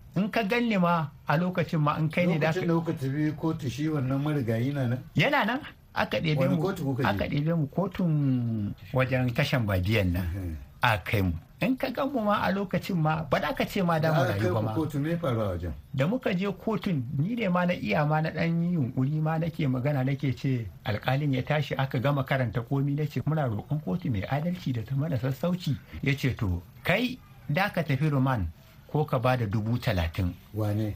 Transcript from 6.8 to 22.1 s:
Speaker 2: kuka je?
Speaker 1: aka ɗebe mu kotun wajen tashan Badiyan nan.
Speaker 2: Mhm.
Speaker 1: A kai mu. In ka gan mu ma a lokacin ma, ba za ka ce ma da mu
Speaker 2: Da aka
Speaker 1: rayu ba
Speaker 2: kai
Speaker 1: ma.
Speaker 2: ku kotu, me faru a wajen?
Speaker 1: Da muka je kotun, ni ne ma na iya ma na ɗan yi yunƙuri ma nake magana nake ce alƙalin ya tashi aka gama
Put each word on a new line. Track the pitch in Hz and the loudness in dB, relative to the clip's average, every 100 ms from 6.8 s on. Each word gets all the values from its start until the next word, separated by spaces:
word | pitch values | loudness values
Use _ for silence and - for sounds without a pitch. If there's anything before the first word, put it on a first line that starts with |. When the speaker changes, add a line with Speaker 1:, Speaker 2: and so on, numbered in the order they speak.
Speaker 2:
kuka | 139 131 | -2 0
je? | 131 | 0
Speaker 1:
aka | 101 - | 0 -2
ɗebe | 147 151 170 | 0 0 0
mu | 135 | 0
kotun | - 196 - 175 151 139 127 117 113 101 - - | -2 -2 0 2 2 2 2 0 -2 -4 -6 -4
wajen | 127 127 127 127 | 0 2 2 0
tashan | 120 139 135 104 | 0 0 0 2
Badiyan | 92 90 113 92 | 2 2 2 2
nan. | 87 87 | 0 -2
Speaker 2:
Mhm. | 95 87 78 - - | -4 -6 -8 -12 -2
Speaker 1:
A | 127 107 | 0 0
kai | - 104 | 0 2
mu. | 92 82 - - | 2 0 -6 -2
In | 202 262 | 0 0
ka | 247 | -2
gan | 233 269 | -2 -2
mu | 269 | 0
ma | 208 208 - | 2 2 2
a | |
lokacin | 196 202 175 - 180 | 0 0 -2 0 0
ma, | 151 160 | 2 0
ba | 160 165 | 0 0
za | 151 | 0
ka | 269 | -2
ce | - 202 | -2 0
ma | 175 160 | 2 2
da | 160 | 4
mu | 160 | 4
Speaker 2:
Da | 117 | 2
aka | 101 | 2
Speaker 1:
rayu | 117 | 2
ba | 110 | 2
Speaker 2:
kai | |
Speaker 1:
ma. | 110 | 0
Speaker 2:
ku | 160 | 0
kotu, | 156 143 | -2 -2
me | 151 170 | -2 0
faru | 156 113 | 0 0
a | 104 87 | 0 -2
wajen? | 85 69 - | -6 -8 -6
Speaker 1:
Da | 131 151 | 0 0
muka | 254 233 | 0 0
je | 180 202 | 0 -2
kotun, | 190 - 214 202 151 120 135 | -2 -2 -2 0 -2 -2 -2
ni | 175 | 0
ne | 233 202 | 0 0
ma | 180 180 | 2 2
na | |
iya | 180 202 190 147 | 0 0 0 2
ma | 156 | 2
na | 156 | 0
ɗan | 156 170 170 | 0 0 0
yi | 175 175 | 0 0
yunƙuri | 117 - 131 156 | 0 0 0 0
ma | 156 160 | 0 0
nake | 165 - 147 | -2 -2 0
magana | 127 135 143 | 0 0 0
nake | 131 139 139 123 | 0 0 -2 0
ce | 139 123 101 - | 0 0 -4 -8
alƙalin | - 104 - 135 147 | -4 -2 0 0 2
ya | 127 | 0
tashi | 127 151 139 | 0 0 0
aka | - 135 135 | -2 -2 0
gama | 131 | 2